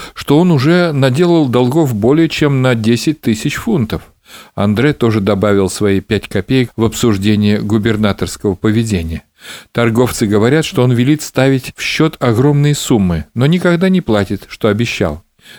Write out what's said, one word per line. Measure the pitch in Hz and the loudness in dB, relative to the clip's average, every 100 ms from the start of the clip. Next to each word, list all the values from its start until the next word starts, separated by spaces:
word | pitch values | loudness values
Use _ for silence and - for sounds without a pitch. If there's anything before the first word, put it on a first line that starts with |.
| - | -8
что | - - 143 | -10 0 2
он | 180 | 4
уже | 156 135 175 175 | 2 2 2 0
наделал | 143 135 127 175 170 139 | 0 0 2 2 2 2
долгов | 120 127 151 147 110 | 2 2 2 0 0
более | 107 151 165 | 2 2 2
чем | - 151 139 | 0 0 2
на | 127 120 | 0 0
десять | 110 120 - 151 | 0 0 0 -4
тысяч | - 110 - - | -2 -2 -4 -6
фунтов». | - 202 107 80 - _ _ - - | -4 -2 -2 -6 -10 _ _ -20 -12
Андре | - 101 104 139 | -2 0 2 0
тоже | 143 120 107 | 0 0 0
добавил | 98 98 104 101 95 | 0 0 2 2 0
свои | - 104 98 | 0 0 0
пять | - 104 - | -2 -4 -4
копеек | 104 - 131 120 - | -6 -2 -2 -2 -2
в | |
обсуждение | 110 - 120 101 101 104 104 104 | -2 0 0 0 0 2 2 0
губернаторского | 110 110 107 104 107 95 90 - 107 | 0 -2 0 0 -2 -2 -6 -4 -4
поведения. | 92 110 107 113 98 82 80 - _ - - - | -2 0 0 0 -2 -4 -8 -12 _ -20 -20 -10
«Торговцы | - 120 113 123 - 110 | -2 0 2 0 0 0
говорят, | 104 113 156 | 2 2 2
что | 156 - | 0 0
он | 123 | 0
велит | 120 123 151 | 2 0 0
ставить | - - 131 135 - - | -2 -2 0 0 -4 -10
в | |
счет | - - 156 - | -6 -2 -2 0
огромные | 123 110 139 147 147 143 | -2 2 2 2 2 0
суммы, | - 120 95 82 - | 0 0 0 -2 -4
но | 117 135 | -2 0
никогда | 180 175 170 185 | 2 0 0 2
не | 185 | 0
платит, | 170 104 98 98 - | 0 0 0 -4 -10
что | - 113 | -4 0
обещал. | 101 117 - 90 76 - _ - | 0 -2 -2 -4 -4 -12 _ -20